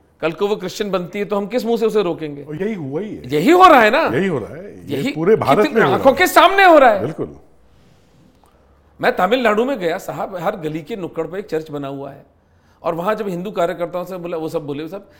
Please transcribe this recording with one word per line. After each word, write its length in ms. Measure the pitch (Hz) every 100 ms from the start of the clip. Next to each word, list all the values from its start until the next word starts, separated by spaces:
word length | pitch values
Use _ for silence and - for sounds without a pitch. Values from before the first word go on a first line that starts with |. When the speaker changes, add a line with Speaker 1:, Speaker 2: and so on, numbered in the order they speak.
| _ _
Speaker 1:
कल 120 | 160
को 160 | 165 202
वो 80 | 202
क्रिश्चियन 340 | 180 - 208
बनती 280 | 190 175 208
है, 60 |
तो 120 | 202 202
हम 100 | 202
किस 180 | 247
मुंह 140 | 220 233
से 80 | 220
उसे 160 | 208
रोकेंगे? 420 | 180 156 156 143
Speaker 2:
और 180 | 143 151
यही 120 | 196
हुआ 260 | 208 139 147
ही 160 | 208 156
है। 120 | 123
Speaker 1:
यही 220 | 147 196
हो 120 | 349
रहा 180 | 370 285
है 100 | 214
ना? 260 | 277 285 131
Speaker 2:
यही 100 | 190
हो 120 | 143
रहा 180 | 92 135
है। 340 | 196 95 90
ये 60 | 120
Speaker 1:
यही 160 | 240
Speaker 2:
पूरे 240 | 151 170 220
भारत 260 | 120 151
Speaker 1:
कितने 120 | -
Speaker 2:
में 120 | 226 208
हो 20 |
रहा 100 | -
Speaker 1:
आंखों 140 | 269
Speaker 2:
है। 60 | 254
Speaker 1:
के 80 | 359
सामने 380 | 349 339 392
हो 140 | 381 320
रहा 120 | 262
है। 100 | 208
Speaker 2:
बिल्कुल। 360 | 151 160 104 69 _ _ _ _ _ _ _ _ _ _ _ _ _ _ _ -
Speaker 1:
मैं 160 | 202 -
तमिलनाडु 480 | 185 262 233 208
में 140 | 254 262
गया 200 | 175 185
साहब, 380 | - 143 214 185
हर 200 | 170 214
गली 260 | 156 156
के 140 | 147 226
नुक्कड़ 300 | 170 - 160
पे 120 | 185
एक 80 | 208
चर्च 240 | 156 156
बना 180 | 147 139
हुआ 220 | 139 139
है, 160 | 143 _ _ _ _ _ _
और 120 | 165
वहां 220 | 170 180 208
जब 120 | 202
हिंदू 220 | 175 185
कार्यकर्ताओं 540 | 196 170 175 170 180
से 120 | 175 185
बोला, 200 | 170 170
वो 120 | 160
सब 180 | 165 147
बोले, 220 | 143 156
"सब, 220 | 190 - _